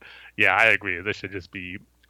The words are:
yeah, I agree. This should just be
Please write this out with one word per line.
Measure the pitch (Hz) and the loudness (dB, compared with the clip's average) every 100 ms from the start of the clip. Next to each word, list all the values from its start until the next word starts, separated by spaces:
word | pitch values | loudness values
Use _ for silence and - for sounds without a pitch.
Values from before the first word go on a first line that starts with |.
| - - - - | -20 -20 -20 0
yeah, | 101 | 2
I | 95 113 | 6 4
agree. | 101 101 87 | 4 0 -6
This | 95 104 | -6 -6
should | 98 | -8
just | 95 87 | -12 -14
be | 98 90 92 _ _ _ | -14 -14 -14 _ _ _